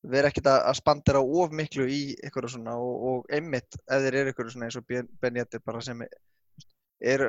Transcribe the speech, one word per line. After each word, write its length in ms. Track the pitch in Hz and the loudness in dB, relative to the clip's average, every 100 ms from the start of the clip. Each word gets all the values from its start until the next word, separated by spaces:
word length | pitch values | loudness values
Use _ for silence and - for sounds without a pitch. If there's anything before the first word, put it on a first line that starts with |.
vera 260 | - 135 143 | 2 4 4
ekkert 200 | - 139 | 4 4
að, 80 | 135 | 6
að 160 | 110 135 | 4 2
spandera 460 | - 147 - 139 | 2 4 4 4
of 320 | 131 165 170 | 4 2 0
miklu 320 | 156 151 139 131 | -2 -4 -2 -2
í 120 | 143 139 - | -2 -6 -10
einhverju 300 | 151 139 120 | -8 -8 -8
svona 220 | 127 113 120 | -10 -8 -6
og, 160 | 123 120 127 | -4 -4 -4
og 240 | 127 - | -4 -4
einmitt 460 | 147 165 127 _ - | -4 -2 -6 _ -20
ef 240 | - 135 | -2 0
þeir 140 | 135 131 | 2 0
eru 100 | 135 | -2
einhverju 220 | 131 113 | -4 -8
svona 140 | 120 117 | -8 -8
eins 100 | 123 | -10
og 80 | |
Ben, 220 | - 123 120 - | -6 -8 -8 -4
Ben 220 | 123 120 | -4 -2
Yedder 220 | 120 113 | -6 -8
bara 180 | - 113 | -8 -8
sem 220 | 123 117 | -10 -12
er, 1200 | - - _ _ _ - - _ _ _ 117 135 | -14 -16 _ _ _ -20 -20 _ _ _ 0 2